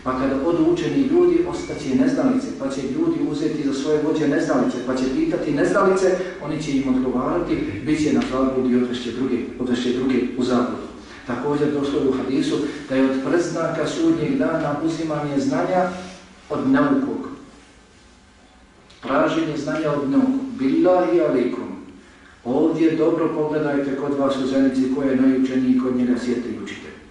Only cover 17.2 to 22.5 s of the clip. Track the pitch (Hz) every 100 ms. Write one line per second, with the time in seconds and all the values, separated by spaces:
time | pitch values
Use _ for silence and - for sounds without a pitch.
17.2 | - - - - - - - - - -
18.2 | - - - - - - - - 123 139
19.2 | 160 165 151 139 - 156 151 143 139 -
20.2 | - 262 - 233 269 320 175 180 320 175
21.2 | 151 127 117 - - - - - - -
22.2 | - - 117